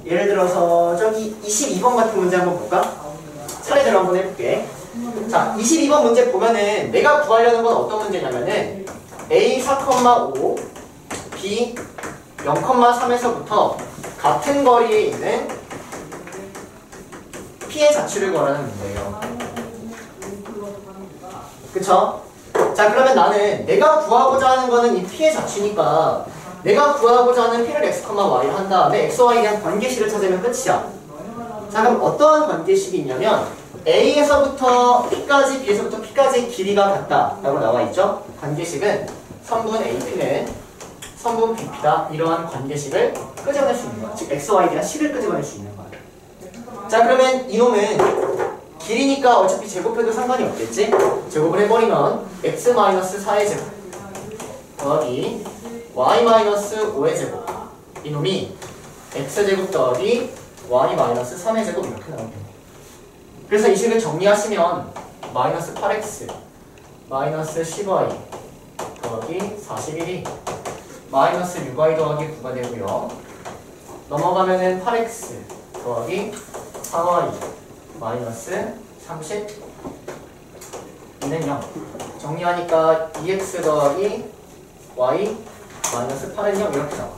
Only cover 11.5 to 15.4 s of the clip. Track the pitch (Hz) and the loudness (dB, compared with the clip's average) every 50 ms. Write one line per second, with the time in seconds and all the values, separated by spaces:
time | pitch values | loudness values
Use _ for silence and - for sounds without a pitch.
11.5 | 208 233 240 226 - - - - - - - - - - - - - - - - | -2 -2 -2 -2 -4 -12 -12 -14 -14 -12 -12 -12 -14 -16 -20 -20 -18 -6 -2 0
12.5 | - - - 254 254 247 240 240 240 - 254 240 240 233 233 - - 143 143 - | 0 0 2 2 4 6 6 6 6 4 0 0 0 0 0 -2 -2 -2 -4 0
13.5 | 208 202 - - - - - - - - - - - - - 143 147 151 - 277 | 2 2 2 2 0 -6 -10 -14 -14 -14 -14 -14 -12 -2 0 0 0 2 0 0
14.5 | 285 285 277 254 240 240 226 220 214 214 190 - - - - 196 226 240 | 0 4 6 6 6 6 6 4 4 2 2 0 -2 -4 -2 -2 -2 -2